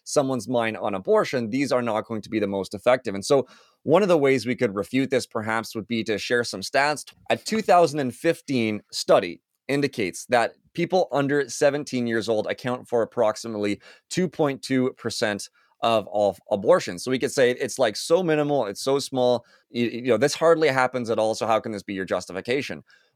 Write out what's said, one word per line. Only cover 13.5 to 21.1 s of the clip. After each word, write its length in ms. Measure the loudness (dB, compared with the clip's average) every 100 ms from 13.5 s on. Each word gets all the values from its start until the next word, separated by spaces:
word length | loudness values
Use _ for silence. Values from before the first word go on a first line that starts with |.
| -4 -2 -4 -8 -20 _
two 180 | -2 -2
point 320 | 0 0 0
two 320 | -2 0 0 -2
percent 500 | -8 -2 -2 -2 -8 _ _ -4 2
of 220 | 2 0
all 300 | 0 0 0 -4
abortions. 500 | -2 4 2 2 -8
So 80 | -4
we 80 | -2
could 140 | -2
say 180 | 2 2
it's, 260 | 2 -4 0
like, 200 | 0 0
so 260 | 0 0
minimal, 440 | 2 0 0 0 -2
it's 140 | -4
so 200 | -2 -2
small, 440 | -2 0 2 2 -2 _ _
you, 180 | -2 -2
you 160 | -2
know, 140 | 0 2
this 180 | 2 2
hardly 340 | 4 4 4
happens 420 | 2 0 0 -4